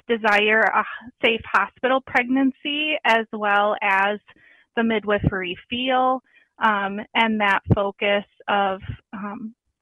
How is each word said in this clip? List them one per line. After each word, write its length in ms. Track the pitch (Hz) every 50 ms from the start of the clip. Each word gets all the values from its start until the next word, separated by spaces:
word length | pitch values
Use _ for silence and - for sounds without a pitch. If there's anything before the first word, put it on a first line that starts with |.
| _
desire 540 | - 233 220 214 220 208 202 208 214 214 220
a 200 | 214 185 - 214
h-, 320 | 208 - - - 226 240 - _ -
safe 160 | 233 226 220 - -
hospital 500 | - 202 196 196 - _ - 247 262 269 -
pregnancy 920 | - - 262 247 240 254 269 269 269 - - _ 302 285 294 302 311 302 - -
as 200 | - 226 226 220 -
well 440 | - 214 214 208 202 202 208 208 214 -
as 380 | - 202 190 190 196 202 208 208 - - - _ _ _ _ _ _ _ _
the 80 | 240 226
midwifery 760 | 226 226 208 202 208 208 202 - - 202 190 185 175 180 - - _
feel, 520 | 240 240 254 262 254 254 254 254 262 254 - _ _ _ _ _ _ - -
um, 360 | 220 208 196 196 196 196 208 233 - -
and 240 | 233 226 220 220 214
that 200 | 208 202 196 - - - -
focus 520 | 208 196 202 196 - 220 202 202 202 202 - _ _ -
of, 340 | - 214 202 202 196 190 190 - - - - _ _ -
um, 420 | 196 202 208 202 - 208 220 233 _ _ _ _ _